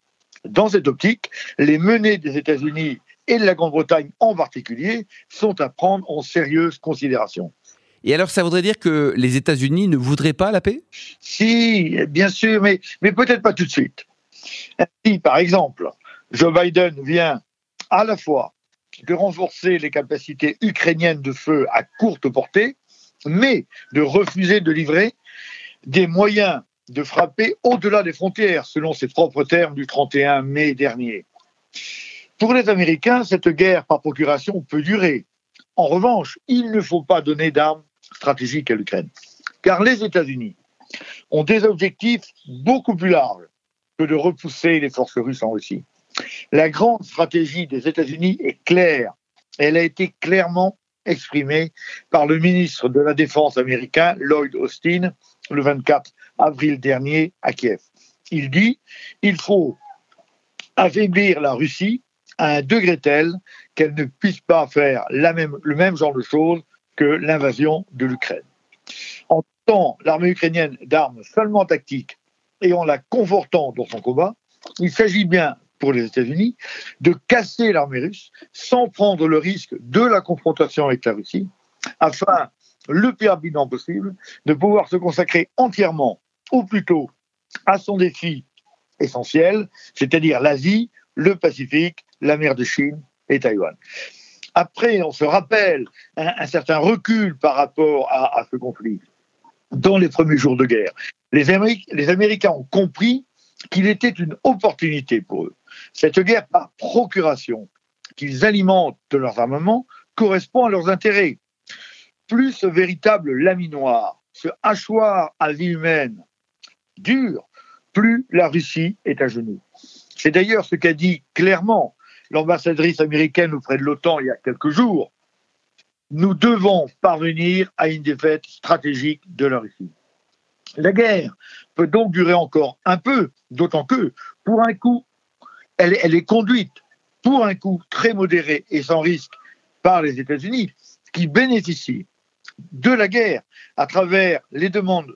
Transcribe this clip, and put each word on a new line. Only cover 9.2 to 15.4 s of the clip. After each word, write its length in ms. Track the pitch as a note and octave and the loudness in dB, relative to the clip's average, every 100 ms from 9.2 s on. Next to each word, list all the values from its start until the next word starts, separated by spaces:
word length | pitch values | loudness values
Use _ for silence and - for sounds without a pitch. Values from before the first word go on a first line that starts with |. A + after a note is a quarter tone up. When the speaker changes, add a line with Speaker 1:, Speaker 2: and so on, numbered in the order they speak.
| B2+ B2+ | 0 0
Speaker 2:
États-Unis 520 | C#3 C#3+ C3+ E3 G3+ | 0 0 0 0 2
ne 80 | D3 | 0
voudraient 380 | B2 C#3+ D3+ | 0 0 0
pas 180 | D3 F#3+ | 0 0
la 80 | G3+ | 0
paix ? 220 | G3 B3+ - - - - | -2 -4 -8 -20 -20 -20
Speaker 1:
Si, 800 | - - A3 A#3 A#3 G#3+ D#3+ - D3+ | -10 -2 2 4 2 2 0 -2 -2
bien 200 | D3 G3 | 0 0
sûr, 320 | F#3+ A3 A3 | 2 2 4
mais, 220 | G3+ F#3+ - - | 2 2 -2 -2
mais 120 | G3 | 0
peut-être 280 | G#3 B3 A#3+ | 2 2 2
pas 140 | A3 | 2
tout 100 | - | 0
de 60 | E3 | -2
suite. 340 | - - - - _ _ - - - - - F3 _ | -2 -2 -4 -20 _ _ -20 -18 -18 -10 -4 -4 _
Si, 140 | A3 G3 | 0 2
par 200 | D#3 | 4
exemple, 520 | C3+ | 2